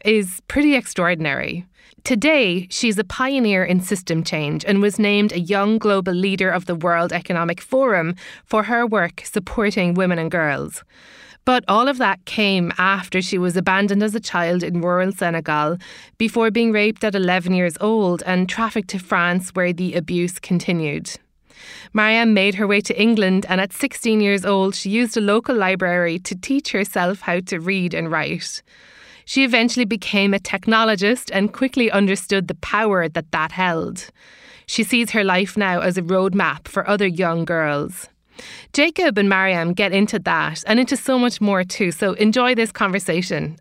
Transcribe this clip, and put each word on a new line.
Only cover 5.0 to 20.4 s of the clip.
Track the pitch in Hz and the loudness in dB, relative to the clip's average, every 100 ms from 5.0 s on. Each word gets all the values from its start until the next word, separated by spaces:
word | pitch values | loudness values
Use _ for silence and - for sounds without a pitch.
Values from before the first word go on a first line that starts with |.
| 208 208 208 | 2 4 2
a | 175 | 0
Young | 170 196 202 220 | -2 0 2 2
Global | 214 196 185 | 2 2 0
Leader | 180 190 190 185 | 0 0 0 0
of | 175 180 | -2 -4
the | |
World | 170 175 170 175 | -2 0 0 0
Economic | 170 180 175 170 175 | -4 -4 -4 -4 -6
Forum | - 262 269 185 165 180 - - | -2 0 2 2 0 -4 -12 -20
for | - 214 | -4 -2
her | 208 233 240 | 0 0 0
work | 208 175 - | 0 -2 -6
supporting | - 208 180 - 214 208 180 | -8 -8 -4 -2 0 0 0
women | 175 185 170 | 2 0 0
and | 160 | -2
girls. | 175 156 135 147 - - _ - - - - - | -2 0 -2 -6 -12 -18 _ -20 -20 -20 -6 0
But | 247 208 | 0 2
all | 208 262 | 2 2
of | 254 | 0
that | 214 196 - | 0 -2 -4
came | - 202 190 170 - | -2 2 2 0 0
after | 185 196 185 185 | 0 0 -2 -4
she | 185 185 | -2 -2
was | 180 180 | 0 0
abandoned | 180 190 196 202 | 0 2 2 0
as | 214 | 0
a | 220 | -2
child | - 175 170 180 | -4 -2 0 0
in | 170 175 | 0 -2
rural | 175 180 185 | 0 0 0
Senegal, | 185 175 165 160 151 151 180 - - - - | -2 -2 -2 -2 0 0 -4 -10 -20 -12 -4
before | 226 233 226 | -2 2 2
being | 220 226 | 2 2
raped | 214 208 214 | 2 2 0
at | 214 | -2
eleven | 196 180 185 180 | 0 0 0 2
years | 185 175 165 | 2 0 0
old | 214 220 185 175 185 | 0 2 2 0 0
and | 180 185 | 0 0
trafficked | - 226 220 196 | -2 -2 -4 -6
to | 190 | -8
France, | - 190 175 180 180 | -2 0 2 0 -2
where | 185 180 | -2 -2
the | 175 180 | 0 -2
abuse | 175 170 175 180 | -2 -2 -2 -2
continued. | - | -4